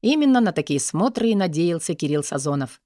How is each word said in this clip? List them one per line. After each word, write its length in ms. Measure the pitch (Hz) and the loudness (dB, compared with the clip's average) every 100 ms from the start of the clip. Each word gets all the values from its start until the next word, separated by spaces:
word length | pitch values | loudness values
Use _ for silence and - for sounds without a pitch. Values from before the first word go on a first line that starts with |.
Именно 400 | 226 302 285 254 | 2 2 4 4
на 120 | 214 | 2
такие 280 | 160 147 143 | 0 -2 -2
смотры 480 | - 160 180 226 226 | -2 -2 -2 0 0
и 60 | |
надеялся 600 | 208 185 151 170 165 - | 2 0 0 0 0 -4
Кирилл 280 | 160 147 147 | -4 -2 -2
Сазонов. 580 | 147 147 143 143 131 - | -2 -4 -2 -2 -4 -10